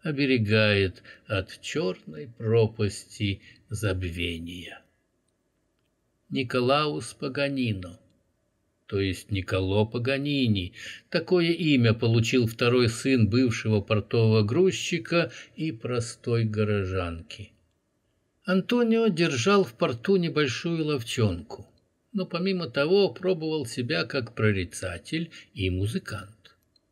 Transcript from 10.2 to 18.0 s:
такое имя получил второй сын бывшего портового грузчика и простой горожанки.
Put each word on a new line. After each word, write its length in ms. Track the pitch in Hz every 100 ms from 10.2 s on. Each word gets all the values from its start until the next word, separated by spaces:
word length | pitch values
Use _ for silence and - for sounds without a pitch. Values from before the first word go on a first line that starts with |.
| 143 143 120 98 90 - - - _
такое 420 | 170 - 180 170
имя 420 | 170 156 135 117
получил 540 | 110 117 117 113 131 113
второй 420 | - 123 123 117
сын 400 | 113 135 131 101
бывшего 500 | 120 127 110 110 107
портового 640 | - 107 - 120 110 110
грузчика 880 | 104 147 185 - - 170 - 170 151 - - -
и 160 | 156
простой 720 | 120 123 123 117 - 123 117
горожанки. 1080 | 110 107 107 104 92 92 87 85 - - 101 _ _ _ _ _